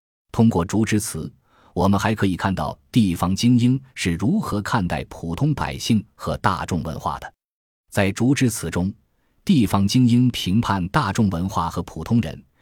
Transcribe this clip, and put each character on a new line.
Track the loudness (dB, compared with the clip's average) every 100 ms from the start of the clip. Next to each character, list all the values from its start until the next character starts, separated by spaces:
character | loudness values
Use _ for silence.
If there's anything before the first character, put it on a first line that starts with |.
| _ _ _
通 | 2 4
过 | 2
竹 | 0 0
枝 | 0 0
词， | -2 -8 -10 -14 _ _ _
我 | 0 2
们 | 2
还 | 2
可 | 0
以 | 0 0
看 | -2
到 | -2 -6 -8 _
地 | 2 2 2
方 | -2
精 | 2 4 4
英 | 4 0 -4
是 | -6 -4
如 | -2 0 0
何 | -2 -4
看 | -2 -2 -2
待 | -4 -8
普 | -10 -8
通 | -2 0
百 | 0 -4 -4
姓 | 0 0 -2
和 | -8 -6 -2
大 | 0 -2
众 | -2 -4
文 | -4 -6
化 | -6 -8
的。 | -10 -20 _ _ _ _ _
在 | -2 0
竹 | 2 0
枝 | 2 0
词 | -2 -4
中， | -2 -4 -6 _ _ _ _
地 | 2 2 4
方 | 2 2
精 | 4 4
英 | 4 2
评 | 0 0 0
判 | 0 -2 -2
大 | -2 0
众 | 0 0
文 | 0 -4
化 | -4 -4
和 | -6
普 | -8 -10
通 | -2 0
人， | -2 -8 -18 _